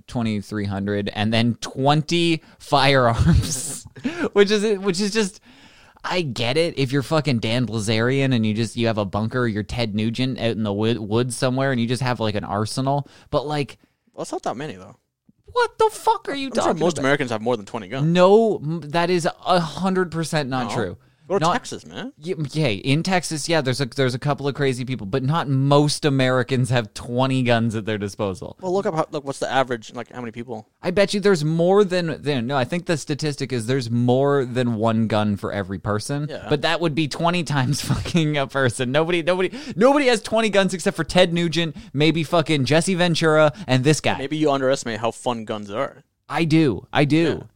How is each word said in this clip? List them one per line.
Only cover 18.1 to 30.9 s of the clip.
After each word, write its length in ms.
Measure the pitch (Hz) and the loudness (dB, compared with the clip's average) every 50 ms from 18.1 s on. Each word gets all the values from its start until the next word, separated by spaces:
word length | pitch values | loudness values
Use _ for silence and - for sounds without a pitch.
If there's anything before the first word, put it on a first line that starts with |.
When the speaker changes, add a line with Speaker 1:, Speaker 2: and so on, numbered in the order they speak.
| 170 180 180 190 202 220 226 226 190 - - | 4 6 6 8 8 6 6 4 2 -2 -4
Speaker 1:
m-, 180 | 147 165 170 143 151 | -6 -6 -6 -6 -4
that 200 | 143 170 170 170 | -2 0 0 2
is 160 | 180 175 156 | 0 0 0
a 320 | 175 - - - 139 175 180 | -2 -4 -4 0 2 2 2
hundred 520 | 170 156 - - 180 190 190 185 185 170 151 | 2 0 -4 -4 -2 0 0 0 -2 -2 -4
percent 360 | 165 165 156 - 156 147 123 | -6 -6 -4 -2 -4 -2 -2
not 200 | 131 131 123 104 | -4 -4 -4 -4
Speaker 2:
No. 60 | 107 | -4
Speaker 1:
true. 240 | 127 110 90 92 - _ _ _ _ _ 147 | -4 -4 -4 -6 -10 _ _ _ _ _ -4
Speaker 2:
Go 100 | 175 196 | -2 0
to 60 | 156 | 2
Speaker 1:
Not 80 | 165 175 | 0 0
Speaker 2:
Texas, 340 | 247 - - - 104 - | 0 -4 -8 -12 -14 -14
man. 260 | - - 113 196 262 - _ | -14 -12 -12 -12 -12 -14 _
Speaker 1:
Y-, 140 | 147 165 185 147 | -8 -8 -6 -6
okay, 340 | 156 135 - 156 156 135 104 | -6 -4 -2 -2 0 0 0
in 300 | 95 - 139 - 151 165 | -2 -2 0 0 0 0
Texas, 440 | 185 190 180 - - 160 156 - - | 0 0 -2 -2 -2 -6 -6 -2 0
yeah, 120 | 165 160 | 0 0
there's 200 | 139 131 127 113 | 0 0 -2 -2
a, 60 | 139 | -4
there's 300 | 120 113 - 135 127 120 | -4 -2 0 0 0 0
a 20 | 131 | -2
couple 300 | - 143 143 - 139 143 | -2 -2 -2 -2 -2 -4
of 80 | 135 | -2
crazy 280 | - 143 135 131 117 131 | -2 -2 -2 -2 -2 -4
people, 220 | 117 131 113 107 | -6 -6 -8 -6
but 160 | 98 95 135 131 | -4 -4 -2 0
not 260 | 127 151 170 143 135 | 0 0 0 0 0
most 560 | 139 131 135 139 143 143 147 147 143 - - | 0 0 4 4 6 6 4 4 0 0 0
Americans 680 | 151 135 135 131 127 127 127 123 - 135 127 127 107 | 0 2 2 2 2 2 2 0 0 0 0 0 2
have 220 | 131 123 117 104 - | 2 0 0 -2 -8
twenty 520 | - - 123 120 120 131 135 131 131 127 | -14 -12 -6 -2 0 0 2 2 0 2
guns 320 | 120 120 113 113 117 101 | 2 2 2 2 0 -2
at 100 | 113 101 | -2 -4
their 120 | 107 110 104 | -4 -4 -2
disposal. 600 | 101 101 - - 110 98 92 - - - - - | -4 -6 -4 -4 -2 -2 -2 -4 -8 -14 -14 -8
Speaker 2:
Well, 120 | 185 185 180 | -4 -2 -2
look 100 | 196 196 | 0 0
up 100 | 214 165 | 0 -2
how, 100 | 156 156 - - | -2 -2 -2 -6
look, 120 | 156 143 | -8 -8
what's 140 | 139 139 - | -8 -6 -6
the 100 | - - | -6 -2
average, 460 | 120 131 131 123 127 117 113 - - | 0 0 0 0 -2 -6 -8 -10 -12
like, 160 | 123 117 - | -12 -12 -12
how 80 | - - | -12 -12
many 140 | 123 117 110 | -12 -10 -10
people? 360 | 120 117 127 120 107 107 - _ _ - | -12 -12 -10 -10 -12 -12 -16 _ _ -6
Speaker 1:
I 80 | 170 | -2